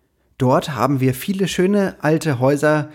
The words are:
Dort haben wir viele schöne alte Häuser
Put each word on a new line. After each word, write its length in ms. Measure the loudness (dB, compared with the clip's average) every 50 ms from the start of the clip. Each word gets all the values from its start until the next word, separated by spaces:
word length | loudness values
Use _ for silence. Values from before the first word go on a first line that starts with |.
| _ _ _ _ _ _ _
Dort 380 | -2 0 2 2 2 0 -2 -2
haben 240 | -2 0 0 2 2
wir 160 | 2 0 0
viele 320 | -2 -4 -6 -4 -2 -4
schöne 480 | -2 0 0 0 2 2 0 0 -2 -4 -4
alte 400 | -2 0 0 0 0 -2 -2 0
Häuser 500 | 2 0 2 2 2 2 2 2 0 -4 -10